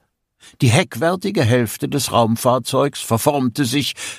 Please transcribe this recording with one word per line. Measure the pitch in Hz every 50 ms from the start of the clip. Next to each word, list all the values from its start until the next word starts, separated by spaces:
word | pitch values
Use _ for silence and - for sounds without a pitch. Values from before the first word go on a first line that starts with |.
| _ _ _ _ _ _ _ _ - - - -
Die | 143 117
heckwertige | 107 165 185 - - 117 156 170 185 185 - 196 202 170 131
Hälfte | 104 127 123 117 104 - - 143 127
des | 135 143 - - -
Raumfahrzeugs | 117 117 107 117 - - 127 123 131 123 - - 131 139 139 - -
verformte | - - 113 110 - 151 143 143 131 123 110 143 143
sich | 113 127 143 127 - - - - - -